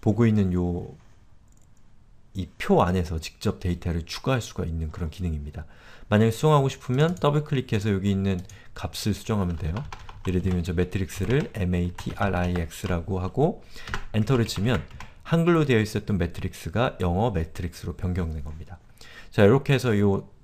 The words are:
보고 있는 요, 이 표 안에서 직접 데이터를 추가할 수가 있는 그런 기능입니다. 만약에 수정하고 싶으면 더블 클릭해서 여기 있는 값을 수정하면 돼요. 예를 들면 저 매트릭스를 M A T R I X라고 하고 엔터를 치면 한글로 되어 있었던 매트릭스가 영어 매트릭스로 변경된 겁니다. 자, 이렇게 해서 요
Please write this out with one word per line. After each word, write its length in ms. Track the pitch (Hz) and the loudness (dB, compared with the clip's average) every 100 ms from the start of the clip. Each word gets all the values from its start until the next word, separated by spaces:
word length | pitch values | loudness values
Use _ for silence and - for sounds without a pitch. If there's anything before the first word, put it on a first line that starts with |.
보고 240 | 110 101 117 | 2 4 4
있는 260 | 107 95 | 4 2
요, 460 | 90 87 87 - - - - - - _ - - - - - - - - | 2 0 -2 -8 -14 -20 -20 -20 -20 _ -20 -20 -20 -20 -20 -20 -20 -12
이 160 | 101 87 - - | -8 -8 -8 2
표 160 | 185 | 4
안에서 340 | 90 92 82 82 | 6 2 0 -4
직접 440 | - - 107 - | -8 -4 -4 -2
데이터를 440 | 90 87 87 82 80 | -2 -2 -2 -4 -6
추가할 360 | - - 131 | -6 -2 -2
수가 240 | - - 82 | -2 -8 -6
있는 260 | 80 80 | -4 -6
그런 180 | - 85 | -6 -8
기능입니다. 560 | - 90 76 73 - - - - - - | -6 -6 -4 -8 -12 -14 -18 -20 -20 0
만약에 220 | 104 113 | 4 4
수정하고 360 | 113 156 151 135 | 4 4 4 4
싶으면 480 | - - 127 160 180 | -2 -4 2 2 4
더블 300 | 147 147 147 | 2 2 0
클릭해서 480 | 135 123 113 104 | -2 0 -2 0
여기 180 | 98 101 | 0 2
있는 300 | 98 98 92 92 - - | 2 0 -2 -6 -16 -16
값을 400 | - - - 110 | -10 -8 -4 -2
수정하면 420 | 95 - 107 90 85 | -2 -2 0 0 -2
돼요. 180 | 76 95 147 - - - - | -4 -4 -6 -12 -14 -8 -2
예를 140 | 90 | 0
들면 220 | 92 90 | 2 0
저 100 | 85 | 0
매트릭스를 800 | 85 90 104 95 - 98 131 196 | 0 0 0 -4 -4 0 0 0
M 200 | - 90 | -2 0
A 200 | 90 87 90 | 0 0 -4
T 160 | - - | -10 -2
R 180 | 101 90 | 0 0
I 200 | 90 90 | 0 -2
X라고 640 | 82 - 104 87 80 95 | -4 -6 -4 -2 -2 -4
하고 420 | 92 - 156 247 - - - - - | -4 0 0 0 -12 -14 -8 -6 -2
엔터를 340 | 110 107 131 110 | -2 2 2 2
치면 360 | - 107 104 - - - - | 0 0 0 -4 -14 -16 -16
한글로 400 | - 165 165 170 | 0 2 4 4
되어 160 | 147 117 | 6 4
있었던 380 | 104 107 - 101 | 4 -2 -2 0
매트릭스가 800 | 85 - 92 - - 98 123 - | 0 -2 -8 -8 -4 0 0 0
영어 320 | 90 87 120 | 0 2 0
매트릭스로 640 | 92 82 - 87 - 87 76 | 0 -4 -6 -8 -8 -10 -6
변경된 480 | 90 90 82 78 | -4 -2 -4 -4
겁니다. 360 | 76 76 - 87 - - - - - | -8 -10 -14 -16 -20 -20 -20 -18 -6
자, 140 | - 101 | 6 8
이렇게 280 | 135 147 | 8 4
해서 240 | 135 123 107 | 2 4 4
요 300 | 101 98 - - | 4 2 -2 -20